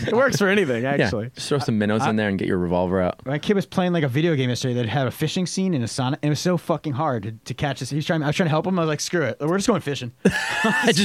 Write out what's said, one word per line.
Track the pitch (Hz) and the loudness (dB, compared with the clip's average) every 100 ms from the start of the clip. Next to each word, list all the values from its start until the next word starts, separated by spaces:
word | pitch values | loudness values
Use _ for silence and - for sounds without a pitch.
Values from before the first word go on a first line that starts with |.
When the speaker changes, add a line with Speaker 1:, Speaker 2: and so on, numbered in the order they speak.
| 117 | 0
Speaker 1:
It | |
works | 220 269 202 | 2 2 2
for | 196 | 2
anything, | 208 160 117 | 2 2 0
Speaker 2:
Yeah. | 127 | 0
Speaker 1:
actually. | 143 127 107 113 | 2 2 0 -4
Speaker 2:
Just | - - | -8 -2
throw | 147 | -2
some | - 110 | 2 2
minnows | 104 107 - | 2 2 2
in | 110 | 2
there | 104 | 0
and | 95 | 0
get | 90 | 0
your | 95 | 0
revolver | 87 90 90 95 | 2 2 2 2
out. | 90 - | 0 -2
Speaker 3:
My | - 147 | -6 -4
kid | - | 0
was | 196 - | 0 0
playing, | - 180 | -2 0
like, | 170 | 0
a | 147 | 0
video | 123 170 | 0 2
game | 147 127 | 2 0
yesterday | 120 131 | 0 -2
that | 123 117 | -2 -2
had | 143 127 | 0 -2
a | |
fishing | - 156 185 180 | -2 -4 -2 -4
scene | - 190 | -2 0
in | 156 | 0
a | 113 | -2
sauna. | - 127 151 | -2 -2 -2
It | 147 | -2
was | 147 | 0
so | 180 175 | 0 0
fucking | - 156 156 | 0 -4 -2
hard | 135 156 120 | -2 -2 -2
to, | 104 | -6
to | 110 - | -10 -12
catch | 123 147 131 | -4 -4 -4
this. | 123 | -6
He | 147 | -4
was | |
trying, | 147 165 | -2 0
I | 143 | 0
was | 143 | 0
trying | 170 | 2
to | |
help | 156 170 | 0 0
him. | 185 | 0
I | |
was | 160 | 0
like, | 151 | -2
"Screw | - 175 | -2 0
it. | 135 113 | -2 -2
We're | 147 190 | -2 0
just | 202 | 2
going | 190 | 0
fishing." | - 135 123 - | -2 -6 -8 0
<laughs> | 202 - - - 226 - - | 2 2 -2 -2 0 2 2
Speaker 2:
Just | 175 | 2